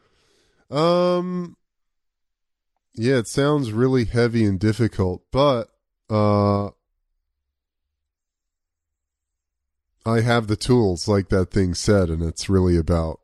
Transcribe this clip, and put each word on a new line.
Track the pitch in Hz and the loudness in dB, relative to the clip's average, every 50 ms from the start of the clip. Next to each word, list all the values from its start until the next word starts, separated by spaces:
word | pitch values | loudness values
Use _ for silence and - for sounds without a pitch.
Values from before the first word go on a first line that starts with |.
| _ _ _ _ _ _ _ _ _ _ _ _ _ - | _ _ _ _ _ _ _ _ _ _ _ _ _ -6
Um, | 127 147 160 170 175 175 180 180 180 180 175 180 180 180 175 175 - _ _ _ _ _ _ _ _ _ _ _ _ _ _ _ _ _ _ _ _ _ _ _ _ _ _ _ _ | -2 0 0 2 2 2 2 0 0 -2 -2 -4 -6 -8 -8 -10 -14 _ _ _ _ _ _ _ _ _ _ _ _ _ _ _ _ _ _ _ _ _ _ _ _ _ _ _ _
yeah, | - 110 127 135 | -4 -2 0 0
it | 123 110 | 0 -2
sounds | - - 139 139 147 151 147 135 110 | -2 -2 0 0 2 0 0 -2 -2
really | 107 113 127 131 131 127 113 | -2 0 0 2 2 0 0
heavy | 101 - 120 120 120 113 117 107 | 0 0 0 0 0 2 2 0
and | 101 98 87 | 0 0 0
difficult, | 107 110 101 113 117 104 - - 95 92 90 - _ _ | 0 0 0 0 -2 -2 -2 -2 -4 -4 -4 -8 _ _
but, | - 131 143 147 127 117 110 - _ _ _ _ _ _ _ - | -2 0 2 2 2 0 -4 -8 _ _ _ _ _ _ _ -4
uh, | 110 107 104 104 104 101 101 101 101 101 101 95 - _ _ _ _ _ _ _ _ _ _ _ _ _ _ _ _ _ _ _ _ _ _ _ _ _ _ _ _ _ _ _ _ _ _ _ _ _ _ _ _ _ _ _ _ _ _ _ _ _ _ _ _ _ _ _ _ _ _ _ _ _ _ _ _ _ - | -2 0 2 2 2 2 2 2 0 0 -4 -6 -12 _ _ _ _ _ _ _ _ _ _ _ _ _ _ _ _ _ _ _ _ _ _ _ _ _ _ _ _ _ _ _ _ _ _ _ _ _ _ _ _ _ _ _ _ _ _ _ _ _ _ _ _ _ _ _ _ _ _ _ _ _ _ _ _ _ -6
I | 113 113 117 | -2 -2 0
have | 113 120 117 120 110 | 0 2 0 0 0
the | 101 107 | -2 -4
tools, | - - - 123 120 110 95 87 85 - | -4 0 2 2 2 2 2 0 -2 -2
like | 107 104 101 90 - | 0 0 0 0 0
that | 101 95 90 - | 0 0 0 0
thing | - 104 95 90 82 | 0 0 0 0 -2
said, | - - - 104 98 90 82 | -2 0 2 2 2 2 0
and | 80 82 82 | -2 -4 -4
it's | 80 - - - - | -6 -6 -8 -4 0
really | 98 92 92 90 87 | 2 2 4 4 2
about | 85 78 82 87 82 82 80 - - | 2 2 0 0 0 -2 -4 -8 -12